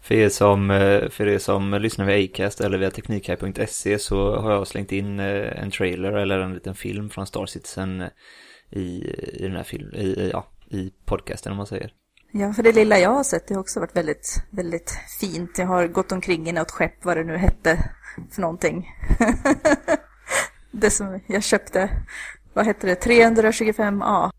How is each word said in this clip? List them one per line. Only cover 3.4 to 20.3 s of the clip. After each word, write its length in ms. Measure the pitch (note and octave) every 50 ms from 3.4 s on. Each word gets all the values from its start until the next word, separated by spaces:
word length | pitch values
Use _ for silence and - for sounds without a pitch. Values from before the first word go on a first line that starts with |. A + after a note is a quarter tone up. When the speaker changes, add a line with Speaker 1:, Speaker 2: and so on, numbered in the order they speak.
| -
Speaker 1:
punkt 240 | G2 F#2+ - A2 G#2+
se 280 | - - - G2 G#2 G#2
så 360 | - - G#2 G2 G2 G2+ G#2+
har 160 | G#2+ G#2+ A2
jag 160 | G#2 G2+ G2 -
slängt 240 | - - G2+ -
in, 280 | G2 G2 G2+ G2+ G2+ G2+
eh, 420 | G2 G2 G2+ G2+ G#2 A2+ - - -
en 80 | G2+
trailer 400 | F#2+ - G2 F#2 F2+ F2+ F#2 G2 G#2
eller 260 | G#2 G2+ G2 G2 F#2+
en 140 | F#2+ F#2 F#2
liten 220 | F2+ _ F#2+ F#2
film 340 | - - G#2 G2 G2+ G#2 G#2
från 180 | - - G2 -
Star 180 | - G#2 F#2+
Citizen 580 | - - - - - - - F#2+ F#2+ F#2 F#2 F#2 - _ _ _ - - - - - - - _ _
i, 120 | - G2+ F#2+ F2+ F2+ F2+ - - - - - - -
i 80 | -
den 140 | - F#2+ F#2+
här 80 | F2 -
film-, 300 | - - - G2 G2+ -
i, 100 | F#2+ G#2+
i, 240 | F#2 F#2 F#2+ G2 F#2 -
ja, 140 | - F2+ _ - - _ _
i 220 | - G2 F#2 F#2+ _ _ _
podcasten 460 | - G#2 F#2+ - - A#2 - - G2+
om 60 | G2+ G2
man 100 | G2+ -
säger. 260 | G#2+ - - G#2 _ _ _ _ _ _ _ _ -
Speaker 2:
Ja, 200 | G3+ G3+ G3+ G#3
för 100 | G#3+ A3+
det 80 | A3+
lilla 280 | A3 A3 G#3+ G#3+ G#3 G3
jag 100 | F3+ F#3+
har 140 | A#3+ C#4+ C4+
sett, 240 | - - E3 - -
det 60 | G3+
har 80 | G3
också 180 | F#3+ - - A3
varit 160 | E3+ E3 -
väldigt, 480 | F3+ E3+ D#3 D3 - - - - - - -
väldigt 400 | - G3+ F3+ E3+ E3+ E3+ - - - - - - - -
fint. 380 | - G3 E3 E3 F3 F3 - -
Jag 80 | F3+
har 220 | F3+ F#3 F3+ F3 E3+
gått 240 | F3 F#3+ F#3 -
omkring 360 | F#3+ F#3 - - F3+ E3 D#3+ E3
i 40 |
något 200 | F3 E3+ D#3+ -
skepp, 340 | - - E3 D#3+ - _ -
vad 120 | F3+ E3+ D#3+
det 60 | E3
nu 140 | E3 D#3+ E3+
hette 560 | F3+ - - - - E3 D#3+ E3 - - - - - - - - - -
för 100 | - -
någonting. 460 | F#3+ E3 E3 F3 - D#3+ D#3 E3+ F3+ - - - - - - - A#3+ A3 A#3 - - C#4 D4 - - D#4+ C#4+ - - -
<laughs> 800 | D#4+ - - _ _ _ _ -